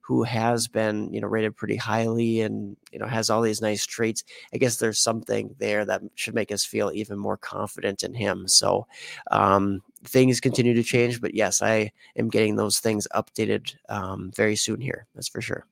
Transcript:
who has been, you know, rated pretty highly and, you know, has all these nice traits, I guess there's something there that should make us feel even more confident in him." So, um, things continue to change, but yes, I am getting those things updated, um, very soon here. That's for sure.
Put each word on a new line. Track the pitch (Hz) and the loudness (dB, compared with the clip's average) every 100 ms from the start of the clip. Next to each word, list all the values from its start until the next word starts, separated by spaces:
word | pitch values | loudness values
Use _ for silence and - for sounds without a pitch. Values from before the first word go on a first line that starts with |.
who | - 127 | 2 0
has | 117 117 117 120 117 | 2 2 2 2 0
been, | 117 110 107 104 | 0 0 -2 -4
you | 110 | -4
know, | 101 | -2
rated | 110 107 - | 0 -2 -4
pretty | 107 107 | -4 -4
highly | 117 110 113 113 117 113 | 0 0 0 0 0 0
and, | 107 107 101 - - | -2 -4 -8 -14 -18
you | - | -10
know, | 107 | -4
has | 117 110 | -2 2
all | 110 | 2
these | 117 107 | 2 0
nice | 110 104 - | -2 -2 -4
traits, | - 113 107 - - - | -2 -2 -2 -10 -20 -10
I | 123 | 0
guess | 127 113 | 0 2
there's | 117 107 | 0 2
something | 120 113 - 110 107 104 | 0 0 -2 -2 -2 -4
there | 107 104 101 | 0 0 0
that | 98 104 - | -4 -6 -10
should | - 113 | -4 -4
make | 101 | -2
us | 101 - | -2 -2
feel | 110 101 | 0 -2
even | 78 107 101 | -2 -6 -6
more | 101 101 | -4 -4
confident | - 98 104 - 101 98 | -6 -8 -8 -4 -6 -4
in | 95 | -6
him." | 120 101 95 92 | -4 -2 -2 4
So, | - 104 95 113 - - - - | 4 4 0 -2 -16 -16 -14 -2
um, | 104 101 98 101 98 _ - | 2 6 6 4 -2 _ -20
things | - 131 131 120 | 2 6 6 4
continue | 131 131 120 | 2 2 4
to | 117 | 4
change, | 117 123 120 120 | 4 2 2 0
but | 110 104 | -4 0
yes, | 101 - | 0 2
I | 107 110 107 _ - - | 2 2 0 _ -10 -4
am | 113 | 0
getting | 107 110 104 | 2 2 2
those | 104 - | 0 0
things | 113 107 - 104 | 0 0 0 -4
updated, | - - 107 104 - - - | -4 -2 0 0 -4 -14 -8
um, | 104 95 95 92 95 | -6 -6 -8 -8 0
very | 110 104 | 0 0
soon | - 110 | -2 -4
here. | 131 - - - | -6 -8 -12 -12
That's | - | -10
for | - | -8
sure. | 113 - - | -8 -8 -10